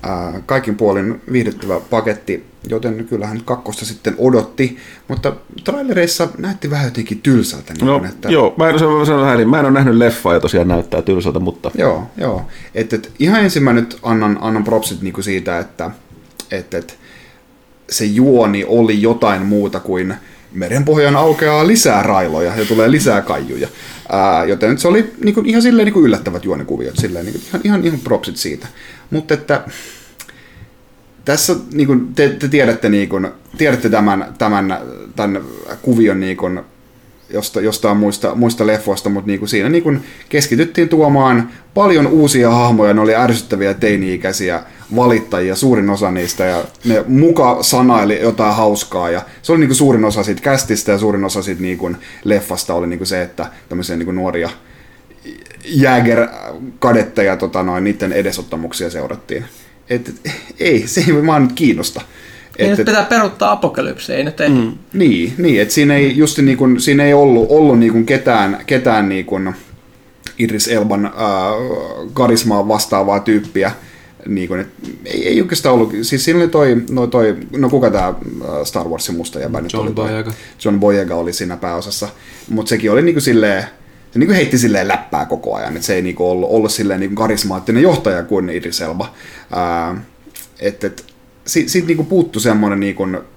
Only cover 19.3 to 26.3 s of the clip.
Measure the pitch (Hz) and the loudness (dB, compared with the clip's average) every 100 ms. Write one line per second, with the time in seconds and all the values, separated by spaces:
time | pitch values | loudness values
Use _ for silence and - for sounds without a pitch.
19.3 | 95 98 104 101 92 - 92 92 101 - | 0 0 0 0 -4 -4 -4 -2 -6 -14
20.3 | - - - 87 123 143 151 143 139 160 | -20 -16 -8 -4 -2 2 4 4 4 2
21.3 | 151 156 151 160 226 160 104 104 98 90 | 2 2 2 4 4 4 2 2 2 0
22.3 | 78 87 104 107 110 110 147 135 104 98 | 0 -2 -2 0 2 4 4 2 0 0
23.3 | 73 65 64 69 - - - - 98 98 | -6 -4 -8 -8 -10 -20 -20 -4 0 2
24.3 | 82 82 98 107 143 175 202 220 - 208 | 2 2 0 0 2 2 2 0 -2 0
25.3 | 214 214 226 240 233 214 208 143 98 85 | 0 2 2 4 4 4 4 4 2 -2